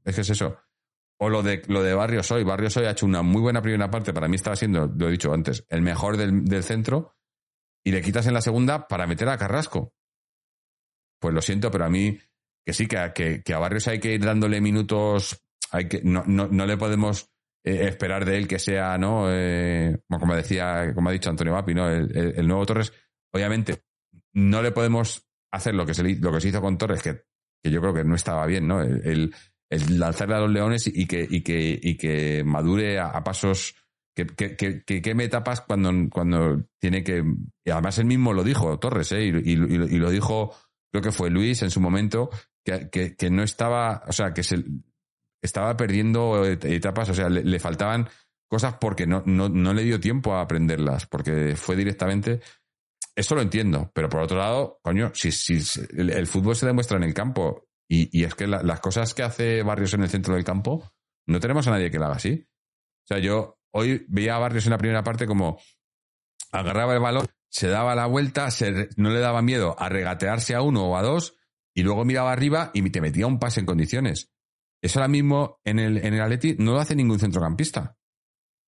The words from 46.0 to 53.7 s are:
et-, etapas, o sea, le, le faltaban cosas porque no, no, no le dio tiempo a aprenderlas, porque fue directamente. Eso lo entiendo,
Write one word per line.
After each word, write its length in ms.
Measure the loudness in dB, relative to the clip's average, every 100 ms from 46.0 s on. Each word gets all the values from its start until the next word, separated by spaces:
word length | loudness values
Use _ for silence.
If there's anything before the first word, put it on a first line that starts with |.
| 2 2 2 2 2
et-, 180 | 0
etapas, 460 | -2 -2 -2 -2 -2
o 40 |
sea, 140 | 0 2
le, 160 | 2
le 140 | 2 0
faltaban 500 | -2 -2 -2 0 -4 -8 _ _ _
cosas 280 | -2 -2 -2
porque 260 | -4 0 0
no, 160 | 0 2
no, 240 | 2 2
no 240 | 2 2
le 80 | 2
dio 180 | 0 0
tiempo 340 | 0 -2 0
a 60 | -2
aprenderlas, 640 | 0 0 2 2 0 -2 -4
porque 500 | -6 -2 0 0 -2
fue 200 | -2 0
directamente. 640 | 0 -2 -2 0 -2 -4 -6 -20 _ _ _ _ -10
Eso 200 | -6 0
lo 80 | 0
entiendo, 480 | 0 0 0